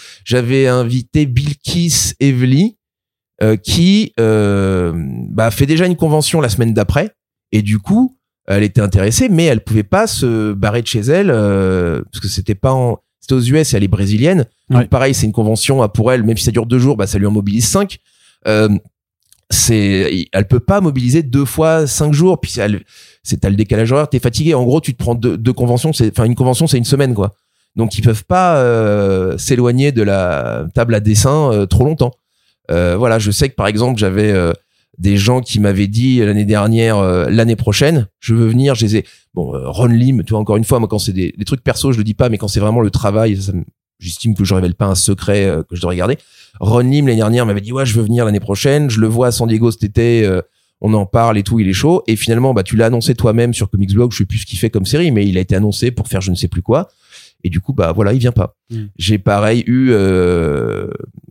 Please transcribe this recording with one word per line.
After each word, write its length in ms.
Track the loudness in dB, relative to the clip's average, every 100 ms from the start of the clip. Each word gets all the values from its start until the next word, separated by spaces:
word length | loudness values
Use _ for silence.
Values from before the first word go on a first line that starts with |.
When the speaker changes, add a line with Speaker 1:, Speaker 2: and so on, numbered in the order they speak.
| -20 -18 -4
Speaker 1:
J'avais 420 | -2 0 2 2
invité 580 | 2 0 -2 -2 -2 0
Bilkis 880 | -2 -4 -6 -6 -2 -2 -2 -2 0
Evely, 560 | 0 2 2 2 0 -2 _ _ _ _ _ -2
euh, 140 | 0 0
qui, 580 | -2 0 4 2 0 0
euh, 720 | 0 2 2 0 0 0 -2 -4 -6 -8 -6
bah, 200 | -2 0
fait 160 | 2 0
déjà 200 | 2 0
une 100 | 0
convention 460 | 0 0 0 0
la 80 | 0
semaine 240 | 0 0
d'après, 380 | 0 0 0 -2 -8 _ _ _
et 80 | -2
du 180 | 0 -2
coup, 380 | 0 2 0 -2 _ _ -4
elle 180 | -2
était 180 | 0 0
intéressée, 480 | 2 2 2 2 2
mais 160 | 2 2
elle 160 | 0
pouvait 220 | 0 -2
pas 220 | 0 0 0
se 460 | -2 -2 -2 -2
barrer 300 | -2 -2 -2
de 60 | -2
chez 120 | -4
elle, 320 | 0 2 2
euh, 720 | 2 2 2 0 0 0 -4 -6
parce 80 | -10
que 80 | -8
c'était 280 | -6 -4 -2
pas 180 | 0
en, 260 | 0 0 -4 _ _
c'était 140 | -2 0
aux 60 |
U 160 | 2 2
S 160 | 2
et 40 | 0
elle 60 |
est 40 | 0
brésilienne. 580 | 0 0 0 2 2 0 _ 0
Donc 120 | 2
Speaker 2:
Ouais. 60 | 2
Speaker 1:
pareil, 260 | 2 0
c'est 120 | 0 -2
une 60 |
convention, 500 | 0 0 0 0 0
ah, 60 | 0
pour 240 | 2 2
elle, 120 | 2
même 120 | 2 0
si 60 |
ça 80 | -2
dure 140 | -2 0
deux 140 | 2
jours, 180 | 2 0
bah, 100 | -2
ça 100 | 0
lui 80 | 0
en 60 |
mobilise 360 | 0 0 0 0
cinq. 320 | 0 -2 -6 _ _ _ _ -2
Euh, 220 | 2 2 0 -4 _ _ _ _ _ -6
c'est, 800 | -2 2 2 2 0 0 -2 -4
elle 160 | -6 0
peut 120 | 0
pas 220 | 2 0
mobiliser 420 | 0 0 0 0
deux 220 | 0 0 -2
fois 420 | 0 0 2 0
cinq 260 | -2 0
jours, 260 | 2 2 2
puis 140 | -2 -4
elle, 260 | -2 -4 -8 -20 -20 _
c'est, 140 | -8 -4
t'as 80 | 0
le 60 | 0
décalage 360 | 0 0 2
horaire, 180 | 0 0
t'es 100 | -2
fatigué. 340 | -2 0 0
En 100 | 2
gros, 180 | 2 0
tu 120 | -2
te 80 | -4
prends 140 | -4 -2
deux, 220 | -2 -2
deux 160 | -2
conventions, 400 | 0 0 0 0
c'est, 180 | 0 0
enfin, 140 | 2 0
une 100 | 2
convention, 320 | 0 0 0
c'est 100 | 0
une 80 | 0
semaine, 280 | 0 0
quoi. 200 | 0 -4 -6 _ _ _ -4
Donc, 220 | -4 0
ils 40 |
peuvent 240 | 0 0 0
pas, 320 | 0 2 2
euh, 800 | 2 2 0 0 0 0 -2 -4
s'éloigner 540 | -2 0 2 2 2
de 120 | 2
la 640 | 0 0 0 -4 -4 -6 -6
table 200 | -2 0 0
à 40 |
dessin, 520 | 2 2 2 2 0
euh, 140 | 0 0
trop 200 | 0 0
longtemps. 260 | 0 -2 -4 _ _ _ _ -4
Euh, 240 | -2 0 0
voilà, 220 | 0 0
je 120 | 0
sais 180 | 0 -2
que, 60 | -2
par 120 | -2
exemple, 320 | 0 -2 0
j'avais, 320 | 0 0 0
euh, 220 | 2 0 -4 _ _ _ -4
des 200 | 0 2
gens 240 | 2 0
qui 180 | -2 0
m'avaient 280 | 0 0 0
dit 320 | 0 2 2
l'année 260 | 2 0 0
dernière, 520 | 0 2 2 2 2
euh, 300 | 0 0 0
l'année 260 | 2 2 0
prochaine, 520 | 0 0 2 2 -2 _
je 160 | -2 2
veux 120 | 2
venir, 280 | 2 2 0
je 100 | 0
les 120 | 0
ai, 80 | -4 -12 _
bon, 200 | -8 -6
euh, 140 | -8 -8
Ron 180 | 0 2
Lim, 360 | 4 2 0
tu 80 | 0
vois, 80 | -2
encore 160 | 0 0
une 80 |
fois, 160 | 0 0
moi, 80 | 0
quand 120 | -4
c'est 140 | -4
des, 200 | -4 -4 -6
des 80 | -6
trucs 180 | -6
perso, 280 | -4 -2 -2
je 60 | 0
le 60 |
dis 100 | -2
pas, 160 | 0 0
mais 80 | -2
quand 100 | -4
c'est 120 | -2
vraiment 220 | 0 0
le 100 | 0
travail, 440 | 0 0 0 0 0
ça, 120 | -4
ça 60 |
me, 100 | -6 -8 -14 _ _
j'estime 360 | -12 -6 -4 0
que 80 |
je 100 | 0
révèle 220 | 0 0 -2
pas 100 | -2
un 100 | 0
secret, 500 | -2 -2 -2 0 0
euh, 180 | -2
que 120 | -6 -6
je 60 |
devrais 140 | -6 -2
garder. 220 | -2 -4 _ _ -20 -6
Ron 220 | 0 2
Lim, 260 | 2 2 2
l'année 100 | 2
dernière, 280 | 2 2 0
m'avait 120 | -2
dit, 140 | -4
ouais, 140 | -4 -2
je 80 | 0
veux 80 |
venir 200 | 0 0
l'année 160 | 0 -2
prochaine, 500 | -2 -2 0 0 0
je 120 | 0
le 60 | 0
vois 200 | 2 0
à 40 |
San 160 | 0 0
Diego 240 | 0 0
cet 120 | 0
été, 400 | -4 0 0 2
euh, 180 | 2 -2 -4 _ _ _
on 140 | -2
en 140 | 0 0
parle 320 | 0 2 0
et 40 |
tout, 160 | 0 0
il 80 | 0
est 60 |
chaud. 300 | 0 0 0 0
Et 100 | -2
finalement, 380 | 0 0 2
bah, 80 | 0
tu 140 | 0 2
l'as 100 | 2
annoncé 300 | 2 0 0
toi-même 380 | 2 2 0
sur 160 | 0 -2
Comics 220 | -2 0
Blog, 180 | 2 0
je 80 | 0
sais 60 | -4
plus 140 | -4
ce 60 | -6
qu'il 140 | -4
fait 100 | -2
comme 160 | -2 -2
série, 260 | 0 0
mais 160 | 2 0
il 100 | 0
a 40 |
été 140 | 0 0
annoncé 340 | 0 -2 -2
pour 180 | -4 -4
faire 140 | -4
je 80 | -4
ne 60 | -4
sais 120 | -4
plus 120 | -4
quoi. 280 | -2 -2 -2 _ _ -20 -20 _
Et 60 | -6
du 120 | -6
coup, 120 | -4
bah, 180 | -2 -2
voilà, 200 | 0 0
il 60 | 0
vient 120 | 0
pas. 240 | 0 -2 _ -14
Speaker 2:
Mm. 140 | -12 -12 -6
Speaker 1:
J'ai 200 | -2 -2
pareil 460 | 0 0 2 0 0
eu, 240 | 0 2
euh, 960 | 2 2 2 2 0 0 -2 -4 -6 -8 -12 -16 -20 -20